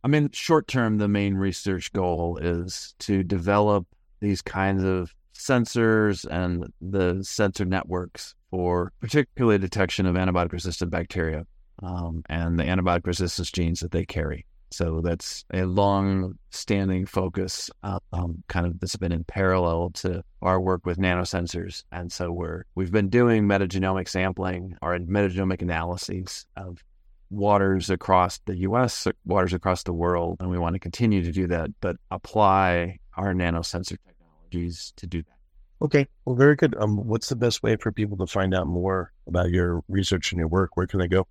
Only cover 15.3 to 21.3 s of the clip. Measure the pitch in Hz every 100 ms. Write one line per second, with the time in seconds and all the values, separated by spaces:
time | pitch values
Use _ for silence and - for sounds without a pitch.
15.3 | - - 92 92 92 101 98 98 95 92
16.3 | - - - - 101 95 92 95 - 92
17.3 | 90 92 - - - 101 92 _ 87 87
18.3 | 82 - 90 87 85 87 - 90 85 85
19.3 | - 95 92 87 82 87 - 92 87 -
20.3 | - 90 92 92 90 90 87 92 90 90